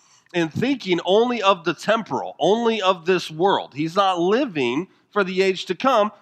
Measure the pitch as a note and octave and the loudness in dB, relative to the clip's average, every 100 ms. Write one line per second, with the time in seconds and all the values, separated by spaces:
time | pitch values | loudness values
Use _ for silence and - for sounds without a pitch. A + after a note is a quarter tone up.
0 | _ _ _ F3+ E3 - A#3+ C4+ F#3 E3+ | _ _ _ -4 -4 -2 -2 -2 -2 -2
1 | F3+ G3+ B3 A#3+ G3 F#3+ E3 D3+ - A3+ | 2 2 2 2 2 2 0 -4 0 -2
2 | G3+ C3 F2+ - D#3 A3 A#3 A3+ F#3 F#3 | 0 -6 -6 -2 0 2 2 0 0 0
3 | D#3+ F#3 - D#3 F#3+ C#3 E2 B2+ D#3+ F3+ | 0 -2 -2 -2 0 0 -2 -6 -4 0
4 | G3 F3+ F3 A3+ C#4+ D#3 B2 B2+ F#3 _ | 0 2 0 0 0 -2 -2 -2 -6 _
5 | _ G#3 F#3 F#3 F#3+ F#3 - F3+ C4 A#3 | _ -4 -2 0 0 -2 -6 -2 2 2
6 | G#3 - | 0 -4